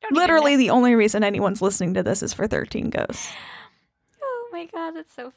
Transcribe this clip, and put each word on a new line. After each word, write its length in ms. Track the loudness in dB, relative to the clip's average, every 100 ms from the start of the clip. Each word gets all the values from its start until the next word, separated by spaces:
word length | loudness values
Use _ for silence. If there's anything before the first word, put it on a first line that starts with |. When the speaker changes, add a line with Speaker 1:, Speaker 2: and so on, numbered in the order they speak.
Speaker 1:
Don't 120 | 0
even 80 | 2
Speaker 2:
Literally 300 | 4 4 6
Speaker 1:
know. 60 | 4
Speaker 2:
the 120 | 4
only 240 | 4 4
reason 300 | 4 4 2
anyone's 360 | 0 0 -2 0
listening 340 | -2 0 -2
to 80 | -2
this 200 | -2 -2
is 100 | -4
for 140 | -4 -2
thirteen 420 | -2 -4 -6 -4
Ghosts. 400 | -4 -6 -8 -12 -16 -18 -20 -20 _ _ _ _ _
Speaker 1:
Oh 260 | -10 -8 -10
my 140 | -14 -12
God, 260 | -12 -10
that's 200 | -12 -16
so 160 | -18 -18